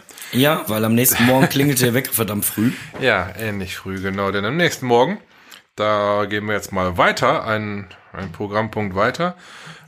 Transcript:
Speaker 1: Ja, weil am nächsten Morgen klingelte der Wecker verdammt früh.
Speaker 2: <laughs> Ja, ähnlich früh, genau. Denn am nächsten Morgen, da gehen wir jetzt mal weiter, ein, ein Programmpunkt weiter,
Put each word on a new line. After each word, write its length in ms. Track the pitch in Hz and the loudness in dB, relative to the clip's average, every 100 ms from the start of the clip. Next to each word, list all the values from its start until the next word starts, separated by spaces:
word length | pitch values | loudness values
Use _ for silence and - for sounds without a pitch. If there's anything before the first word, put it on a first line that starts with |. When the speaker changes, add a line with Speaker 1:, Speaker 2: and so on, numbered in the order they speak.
| - - - | -6 -20 -4
Speaker 1:
Ja, 360 | 120 143 160 - | 2 2 2 -2
weil 160 | 110 | 0
am 120 | 110 117 | 2 4
nächsten 280 | 131 - 120 | 4 4 4
Morgen 220 | 131 - | 6 4
klingelte 380 | 135 143 123 123 | 4 2 2 2
der 80 | |
Wecker 180 | 123 131 | 2 0
verdammt 300 | - 104 104 - | -2 -2 -2 -4
früh. 260 | - 117 - - | 0 0 0 -10
Speaker 2:
<laughs> 140 | - | -2
Ja, 300 | 131 98 90 95 | 2 2 0 -6
ähnlich 400 | 110 101 90 - | -6 -6 -8 -10
früh, 240 | 98 95 | -8 -6
genau. 300 | 95 98 98 | -4 -2 -2
Denn 120 | 98 | -2
am 140 | 104 160 | -2 0
nächsten 280 | 170 - - | 0 0 2
Morgen, 320 | 120 143 214 - _ - - _ - | 4 4 0 -12 _ -20 -20 _ -4
da 500 | 107 104 101 104 104 | 0 2 2 0 0
gehen 200 | 107 107 | -2 -2
wir 60 | 101 | -4
jetzt 180 | - | -4
mal 240 | 95 92 87 | -2 0 2
weiter, 480 | 180 202 131 156 110 | 2 2 0 0 -2
ein, 420 | 107 104 101 98 - - | -4 -4 -8 -12 -18 -18
ein 200 | 87 95 | -12 -12
Programmpunkt 640 | - 104 104 110 110 101 95 | -8 -4 -4 -2 -4 -2 0
weiter, 420 | 113 123 180 175 - - - - | 0 0 -4 -6 -16 -20 -20 -20